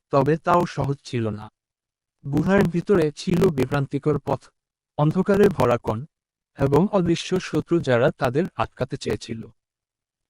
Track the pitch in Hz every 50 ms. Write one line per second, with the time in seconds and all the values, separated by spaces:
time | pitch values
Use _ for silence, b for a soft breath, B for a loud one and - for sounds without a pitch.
0 | _ _ - 139 131 143 160 165 - 175 180 175 180 - - 147 143 135 143 -
1 | - - - 120 113 107 104 104 107 107 _ _ _ _ _ _ _ _ _ _
2 | _ _ _ _ - 143 143 147 156 185 196 202 - 170 170 170 - - 202 175
3 | 156 151 - - - 185 175 170 180 190 147 135 147 127 147 143 135 - - 139
4 | - 151 143 147 - 143 143 - - - _ _ _ _ _ _ _ _ _ -
5 | 151 156 - 185 185 202 196 202 202 202 143 - - 120 120 - - - 107 113
6 | 151 - _ _ _ _ _ _ _ _ _ - 135 139 143 156 185 208 - 196
7 | 170 156 170 - - - 185 185 - - - 151 - - 170 170 123 131 123 117
8 | 127 156 - - 151 123 117 151 190 - - - 113 - _ - 127 - 143 -
9 | - - 123 113 - - 117 113 113 117 - _ _ _ _ _ _ _ _ _
10 | _ _ _ _ _